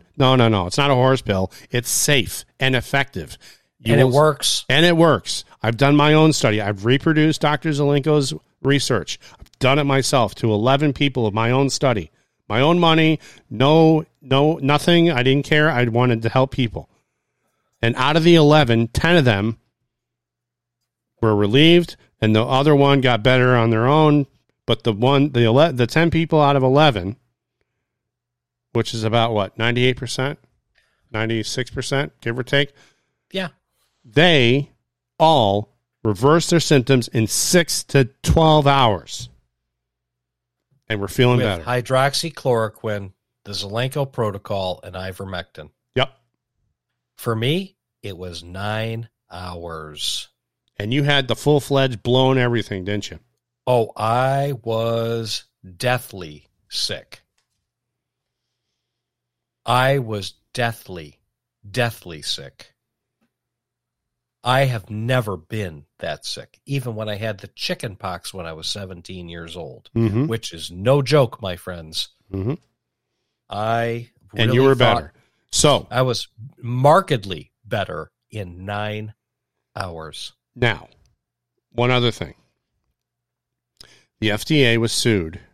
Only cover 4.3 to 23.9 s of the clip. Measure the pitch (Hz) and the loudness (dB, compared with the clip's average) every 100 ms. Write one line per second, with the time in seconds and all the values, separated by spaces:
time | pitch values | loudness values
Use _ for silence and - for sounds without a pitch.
4.3 | 139 - - - 135 175 165 165 117 - | 2 -4 -4 0 2 4 4 4 2 -2
5.3 | - - _ 110 113 139 147 147 156 160 | -10 -12 _ -4 0 2 4 4 6 4
6.3 | - 120 107 101 98 107 135 165 156 156 | 4 0 0 -2 -2 0 2 2 2 2
7.3 | 151 151 151 160 143 143 143 135 151 131 | 0 -2 -2 -2 -2 0 0 2 0 0
8.3 | 151 _ _ 131 139 - 113 78 - - | -6 _ _ 0 0 0 -4 -4 -12 -16
9.3 | - - - 127 143 139 135 123 135 104 | -20 -20 -2 2 2 2 0 2 0 0
10.3 | - 117 104 120 139 151 135 143 127 110 | -2 -2 0 2 2 0 0 -2 -2 -2
11.3 | 104 117 131 139 - 139 110 78 _ _ | -2 0 0 0 0 -2 -2 -6 _ _
12.3 | _ - 107 147 175 165 160 160 156 - | _ -4 0 2 4 4 4 2 0 -6
13.3 | - - 107 135 160 160 156 156 _ 131 | -20 -10 0 2 4 4 2 -2 _ -2
14.3 | 135 151 165 135 147 - 170 170 131 127 | 0 2 0 0 0 2 4 4 2 2
15.3 | 139 - 151 147 123 123 117 123 113 110 | 2 2 2 2 2 0 2 2 2 0
16.3 | 131 131 - 117 101 - _ _ _ _ | 0 0 0 -4 -6 -14 _ _ _ _
17.3 | _ _ _ _ _ 117 120 131 160 165 | _ _ _ _ _ -2 0 0 2 6
18.3 | 170 147 151 127 113 117 - 165 175 123 | 6 6 6 4 2 0 0 2 4 4
19.3 | 98 110 110 _ _ _ _ _ _ _ | 2 -2 -6 _ _ _ _ _ _ _
20.3 | _ _ _ _ _ _ _ _ - 113 | _ _ _ _ _ _ _ _ -2 2
21.3 | 104 101 120 160 175 170 - _ - 110 | 2 4 4 6 4 2 -8 _ -2 2
22.3 | 107 117 131 147 143 139 139 127 117 127 | 2 2 2 4 4 4 4 2 2 2
23.3 | 127 127 123 113 110 123 | 4 4 4 2 2 2